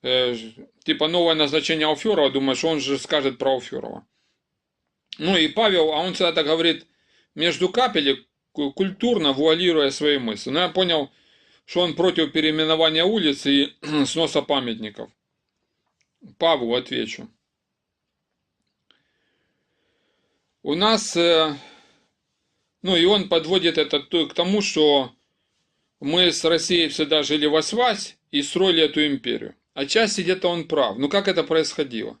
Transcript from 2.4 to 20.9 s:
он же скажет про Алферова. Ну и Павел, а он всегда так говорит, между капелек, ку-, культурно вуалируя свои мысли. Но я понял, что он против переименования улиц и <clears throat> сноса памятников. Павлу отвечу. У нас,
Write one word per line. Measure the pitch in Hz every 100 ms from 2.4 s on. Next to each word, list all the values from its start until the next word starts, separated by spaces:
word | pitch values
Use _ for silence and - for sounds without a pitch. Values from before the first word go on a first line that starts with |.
| 135 127
он | 165 156
же | 131 139
скажет | - 156 135 120
про | 135
Алферова. | 131 - 127 117 - _ _ _ _ _ _ _ _ _ _ _ -
Ну | 156 190
и | 156
Павел, | 170 220 185 156
а | 156
он | 185
всегда | - 180
так | 165 147
говорит, | 165 165 160 - _ _ _ _
между | - 170 160 185
капелек, | 233 247 185 139 135 _ _ _
ку-, | - 143
культурно | - 196 190 233 226 151
вуалируя | 135 160 160 180 160 139
свои | - 151 143
мысли. | 120 104 -
Но | 143
я | 180
понял, | 185 185 160 - _ _ _ _ _
что | _ 175
он | 180
против | 147 180 170 151
переименования | 151 156 156 156 160 160 160
улиц | 175 220 160 139 139
и | 139 143 _ 147
<clears throat> | 151 135
сноса | 151 160 156
памятников. | - 143 123 113 107 104 110 _ _ _ _ _ _ _ _ _ _ _ 202 _
Павлу | 165 143 117
отвечу. | 123 123 127 113 - - _ _ _ _ _ _ _ _ _ _ _ _ _ _ _ _ _ _ _ _ _ _ _ _ _ _ _ _ _ _ _ _ _
У | 147
нас, | 160 208